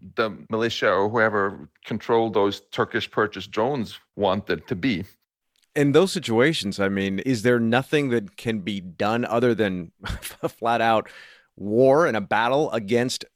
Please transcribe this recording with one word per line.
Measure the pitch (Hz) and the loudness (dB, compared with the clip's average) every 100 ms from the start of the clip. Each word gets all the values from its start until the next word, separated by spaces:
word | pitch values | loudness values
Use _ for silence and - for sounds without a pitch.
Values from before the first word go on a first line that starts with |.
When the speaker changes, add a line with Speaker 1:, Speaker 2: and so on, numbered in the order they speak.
| 92 - | -8 -4
Speaker 1:
the | 113 95 - | -4 -4 -6
militia | 110 117 - 117 | -2 -2 0 0
or | 92 101 | 2 2
whoever | 117 110 107 98 95 - _ | 2 2 2 -2 -4 -16 _
controlled | - 110 - 117 113 | -10 -8 0 2 2
those | 104 101 101 - | 2 0 0 -6
Turkish | - 113 110 - | -4 -4 -4 -4
purchased | - 107 - 98 | -2 -2 -4 -8
drones | - 120 143 98 - _ - | -4 -2 -4 -8 -12 _ -2
wanted | 101 101 - 82 - | 0 0 -2 -6 -4
to | 92 | -4
be. | 131 90 92 _ _ _ _ _ _ - | -2 -4 -6 _ _ _ _ _ _ 0
Speaker 2:
In | 143 | 2
those | 143 190 | 4 2
situations, | 185 127 113 135 160 98 98 | 0 0 2 2 2 -4 -2
I | 98 | -2
mean, | 98 98 95 | 0 -2 -2
is | 127 123 | -2 0
there | 110 120 | 2 2
nothing | 113 120 135 151 143 | 2 0 0 -2 0
that | 117 101 - | -2 -4 -8
can | 120 113 | -6 -4
be | 90 98 | -6 -8
done | 90 82 101 117 120 | -8 -4 -2 0 0
other | 117 123 | 2 2
than | 107 104 90 82 _ - - | 2 0 -2 -8 _ -10 -10
<laughs> | - - 165 | -12 -8 -8
flat | - 113 117 | -4 -2 2
out | 113 110 - - - - _ - | 4 2 0 -10 -20 -20 _ -10
war | 98 110 135 139 170 | 0 4 6 6 4
and | 110 | 0
a | |
battle | 98 104 117 139 151 | 0 0 2 2 0
against | 117 98 117 123 - - | -2 0 0 0 -4 -12